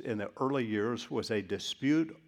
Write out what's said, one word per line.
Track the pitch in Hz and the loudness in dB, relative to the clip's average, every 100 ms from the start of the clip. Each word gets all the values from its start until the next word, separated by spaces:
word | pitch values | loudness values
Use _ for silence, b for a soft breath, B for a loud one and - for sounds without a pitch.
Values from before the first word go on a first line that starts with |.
in | - 107 | -4 -2
the | 101 - | -4 -2
early | 135 139 | 0 0
years | 113 107 110 120 - | 0 0 0 -2 -4
was | 127 - | -4 0
a | 107 | -2
dispute | 95 98 - - 131 156 160 - | 0 -4 -4 -2 4 4 2 -4